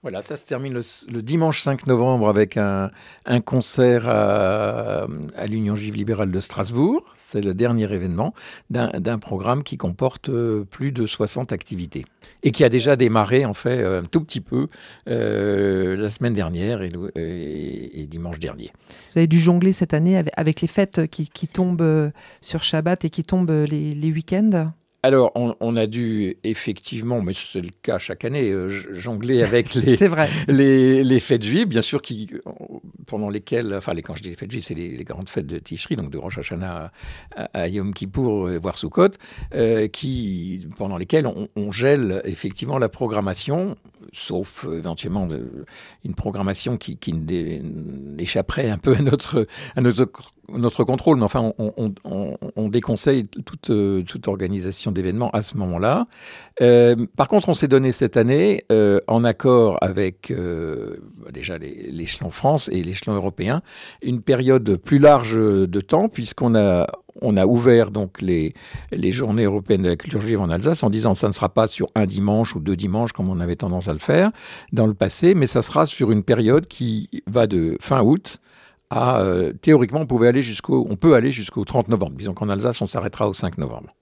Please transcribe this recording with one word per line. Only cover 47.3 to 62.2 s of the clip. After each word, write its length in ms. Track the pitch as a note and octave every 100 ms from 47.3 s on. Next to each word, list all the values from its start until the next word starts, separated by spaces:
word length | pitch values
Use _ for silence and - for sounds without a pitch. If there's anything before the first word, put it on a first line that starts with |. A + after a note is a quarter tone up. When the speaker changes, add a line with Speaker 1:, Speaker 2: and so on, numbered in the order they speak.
| F2 D#2+ D#2+
Speaker 1:
n'échapperait 1040 | D#2+ D#2 D#2 C2+ C#2 D2 F2 - F#2+ - C3
un 80 | G2+
peu 200 | - C3
à 40 |
notre, 460 | C#3 C#3 - D#3+ G#2+ - - -
à 40 |
notre, 300 | B2 A#2+ B2+ - - _ -
notre 340 | - A#2 -
contrôle, 340 | A2+ B2+ - C#3+
mais 60 |
enfin, 300 | G#2 C3 A2+ -
on, 160 | G#2+ -
on, 160 | A2+ G2
on, 340 | - F#2+ F#2+ - - -
on 140 | G#2+
déconseille 580 | A#2 - A2+ - C#3 G#2 - -
toute, 240 | - -
euh, 320 | A2 G2 F#2+
toute 260 | F2+ - A2+
organisation 600 | G2 F#2+ G2 F#2 F#2+ -
d'événements 400 | F#2+ F#2 G2+ A#2+
à 140 | G#2+
ce 120 | G#2 -
moment-là. 500 | F#2+ E2+ G#2 D#3+ A#3+ - - - - -
Euh, 340 | B2 A#2+ A#2+ A#2+ A#2 -
par 120 | -
contre, 220 | G#3 -
on 40 |
s'est 140 | D#3+ D3
donné 240 | C3+ C3
cette 260 | A#2+ A#2+ -
année, 460 | A#2 C#3 G3 G3+ -
euh, 280 | A2 G#2 G2+ -
en 180 | A2+
accord 540 | A#2 A2 C3 B2 A2+ F2
avec, 500 | F#2 F#2+ F#2+ F#2+ -
euh, 640 | - F2 E2 E2 C#2 G1+ - - - G#1+
déjà 280 | C2+ - E2+
les, 320 | D#2 - -
l'échelon 400 | D2+ E2 -